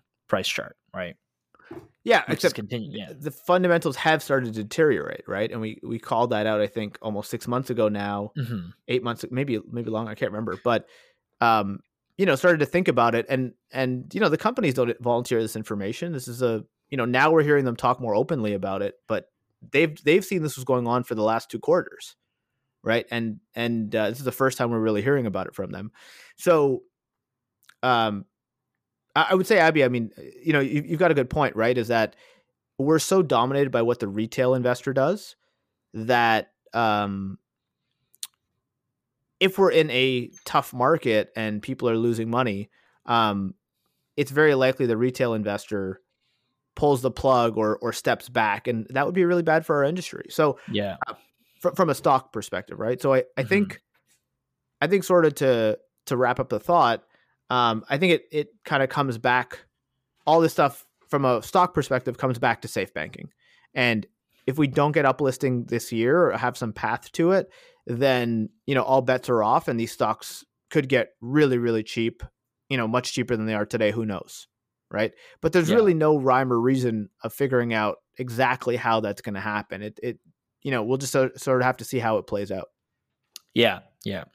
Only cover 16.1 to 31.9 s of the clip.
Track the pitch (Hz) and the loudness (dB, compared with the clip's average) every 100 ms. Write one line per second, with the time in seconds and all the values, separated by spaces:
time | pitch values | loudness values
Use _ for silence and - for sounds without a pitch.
16.1 | 143 123 120 123 110 - _ _ 135 120 | -8 -10 -4 -2 -2 -6 _ _ -4 0
17.1 | 127 151 160 147 143 127 117 127 127 120 | 4 6 6 6 4 2 0 0 0 0
18.1 | 104 139 151 107 101 98 95 101 - - | 0 0 -2 -2 -2 -4 -4 -6 -8 -6
19.1 | 104 - _ _ _ 113 143 165 151 143 | -6 -6 _ _ _ -2 2 2 0 2
20.1 | 180 190 185 151 131 127 127 120 123 120 | 2 2 -2 -4 -6 -2 0 0 -2 -2
21.1 | 110 107 113 - 113 - 175 - - - | -2 0 0 -4 -6 0 0 0 -10 -20
22.1 | - _ _ _ _ _ _ 113 113 - | -20 _ _ _ _ _ _ -2 -2 -2
23.1 | 117 113 107 _ 117 117 117 107 113 104 | -4 -4 -8 _ -6 -4 -2 -2 -2 -2
24.1 | 123 127 - 131 - 120 117 110 107 117 | -4 -6 -2 -2 0 -2 0 0 0 0
25.1 | 143 113 95 95 - 95 92 110 - - | 0 -2 -4 -8 -10 -10 -10 -14 -16 -20
26.1 | - - - 175 160 143 127 - _ _ | -20 -20 -4 2 4 2 0 -8 _ _
27.1 | _ _ _ _ _ _ _ 127 117 110 | _ _ _ _ _ _ _ 0 2 2
28.1 | 101 95 _ _ _ _ _ _ _ _ | -4 -10 _ _ _ _ _ _ _ _
29.1 | 151 127 190 185 208 160 156 127 123 113 | 0 2 2 4 4 4 4 2 2 -4
30.1 | - - - 160 147 135 147 151 160 175 | -10 -20 -6 0 0 0 -2 -4 2 2
31.1 | 151 123 151 139 107 113 123 113 | 4 0 0 0 2 2 2 2